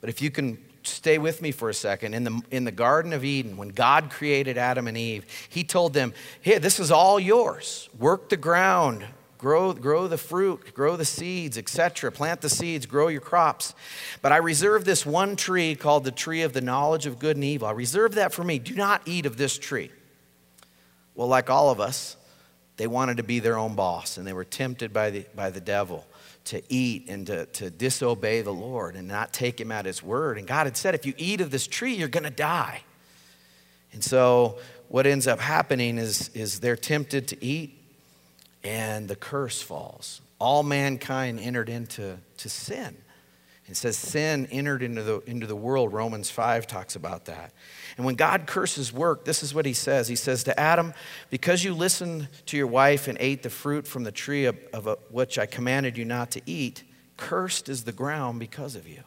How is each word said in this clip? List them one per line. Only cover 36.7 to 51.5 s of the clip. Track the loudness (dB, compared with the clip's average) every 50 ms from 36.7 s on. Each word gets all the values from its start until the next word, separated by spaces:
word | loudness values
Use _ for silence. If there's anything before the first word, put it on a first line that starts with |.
| -2
tempted | -2 0 -2 0 0 0 -2 -4 -4 -4 -4
to | -8 -6 -4
eat, | -4 -4 -4 -6 -10 -16 _ _ _ _ _ _ _ _ _ _ _ _ _ -20 _ _ _ _
and | -8 -6 -4 -4 -4 -4 -6 -6
the | -8 -8
curse | -10 -8 -8 -6 -4 -4 -4 -6 -8 -8
falls. | -8 -10 -10 -10 -12 -14 -16 -14 -16 -16 -16 _ _ _ _
All | 2 4 4 4 4
mankind | 2 2 2 2 0 -2 -4 -6 -6 -4 -2 -2 -4 -4 -6
entered | -6 -4 -4 -4 -4 -4
into, | -6 -8 -10 -10 -10 -10 -10 -10 -10 -12 -18 _ _ -16
to | -12 -10
sin. | -10 -10 -8 -8 -8 -8 -10 -12 -14 -16 -20 _ -20 _ _ _ _ _ _ _ _ _ _
It | -10 -8 -4
says | -2 -2 -2
sin | -2 -6 -4 -2 0 0 0 0 0 -2 -4
entered | -4 -4 -2 -2 -2 -2 -4
into | -4 -4 -4 -2
the, | -2 -2 -4
into | -4 -8 -8 -8 -6
the | -6 -6
world. | -6 -2 0 2 2 2 0 0
Romans | -2 -2 -2 -4 -4 -6 -6
five | -4 0 0 2 2 0 -2
talks | -4 -8 -10 -8 -10 -12
about | -10 -8 -8 -8 -8 _
that. | -14 -14 -14 -14 -18 _ _ -20 -20 -20 -18 -18 -16 -10
And | -4 -2
when | -2 2
God | 2 2 4 4 0 -2
curses | -2 -4 -2 -2 -2 -4 -4 -6 -6 -4
work, | -2 0 0 0 0 -2
this | -4 -4 -4 -4
is | -4 -2
what | -2 0
he | 0 0
says. | -2 0 2 2 2 2
He | 0 -2
says | -2 -2 -2 -2 -2 0
to | -2 0 2
Adam, | 4 4 4 4 2 0 -6 -14 -18 -16 -16 -18 -12 _
"Because | -8 -2 2 2